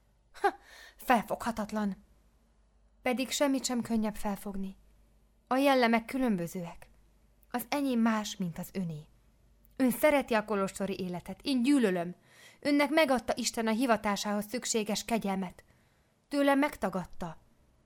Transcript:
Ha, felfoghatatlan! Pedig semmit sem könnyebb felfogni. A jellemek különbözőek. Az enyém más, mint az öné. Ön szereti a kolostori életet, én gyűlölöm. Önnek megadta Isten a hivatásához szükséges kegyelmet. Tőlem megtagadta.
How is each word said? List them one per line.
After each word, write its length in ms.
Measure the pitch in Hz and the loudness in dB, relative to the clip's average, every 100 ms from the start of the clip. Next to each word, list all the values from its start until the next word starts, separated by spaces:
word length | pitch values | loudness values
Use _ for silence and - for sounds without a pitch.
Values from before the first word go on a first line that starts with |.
| _ _ _ | _ _ _
Ha, 220 | - 392 - - - - - | -4 -2 -2 -10 -20 -20 -6
felfoghatatlan! 1080 | - 233 - - 240 226 208 214 202 185 - _ _ _ _ _ _ _ _ _ | 2 2 2 -4 -4 -6 -4 -4 -4 -4 -12 _ _ _ _ _ _ _ _ _
Pedig 280 | 254 240 - | -4 -2 -2
semmit 340 | - 285 269 | 0 2 2
sem 180 | - 240 | -2 -4
könnyebb 340 | 214 226 214 214 | -2 0 0 -2
felfogni. 600 | 214 196 208 196 190 - _ _ _ _ _ _ - | -4 -6 -6 -8 -8 -10 _ _ _ _ _ _ -4
A 100 | 262 | 2
jellemek 480 | 285 262 233 233 | 4 6 6 4
különbözőek. 840 | 226 269 254 190 170 185 170 - - _ _ _ _ _ _ | 0 -2 0 0 -2 -6 -10 -12 -20 _ _ _ _ _ _
Az 160 | 247 226 | -8 -4
enyém 320 | 285 277 240 | -2 0 2
más, 360 | 233 214 208 - | 2 0 -4 -6
mint 220 | 180 165 | -6 -6
az 100 | - | -8
öné. 340 | 196 170 151 156 _ _ _ _ _ _ - | -6 -6 -8 -14 _ _ _ _ _ _ 0
Ön 140 | 254 | 2
szereti 440 | 240 302 285 247 | 4 4 4 2
a 100 | 220 | 0
kolostori 540 | 214 202 190 - 196 - | 0 0 -2 -2 -6 -4
életet, 420 | 180 175 - 190 | -6 -8 -10 -8
én 200 | - 254 | -2 0
gyűlölöm. 520 | 247 285 214 180 175 - _ - - - | 4 4 4 2 -4 -10 _ -20 -20 -6
Önnek 300 | 285 285 277 | 0 2 4
megadta 420 | 311 302 247 - - | 4 4 2 0 -4
Isten 300 | 214 240 220 | -4 -2 0
a 60 | |
hivatásához 720 | 220 262 214 208 196 208 208 208 | 2 2 2 0 -2 -2 -4 -4
szükséges 560 | 247 - 226 208 196 | -6 -4 -2 -2 -4
kegyelmet. 600 | - 226 196 190 185 - - _ _ _ _ _ _ | -2 -2 0 -4 -6 -10 -20 _ _ _ _ _ _
Tőlem 300 | 285 277 277 | 2 4 4
megtagadta. 800 | 294 - 196 185 - - 170 - _ _ _ _ | 2 -2 -4 -4 -6 -8 -10 -10 _ _ _ _